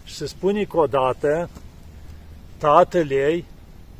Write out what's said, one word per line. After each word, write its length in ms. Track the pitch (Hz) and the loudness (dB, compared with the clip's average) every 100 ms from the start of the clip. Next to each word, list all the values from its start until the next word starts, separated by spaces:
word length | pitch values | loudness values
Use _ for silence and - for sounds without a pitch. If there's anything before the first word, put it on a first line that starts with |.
Și 100 | - | -18
se 120 | - 147 | -12 -12
spune 380 | - 185 208 | -4 -2 0
că 120 | 196 170 | 0 2
odată 720 | 143 135 131 123 147 156 175 - - - - - - - - - - - | 2 2 0 0 0 0 -4 -10 -20 -20 -20 -18 -18 -18 -18 -20 -20 -2
tatăl 520 | 151 156 180 180 151 | 4 6 6 4 0
ei 340 | 135 139 170 - - - - - - | 2 2 0 -4 -16 -20 -20 -20 -20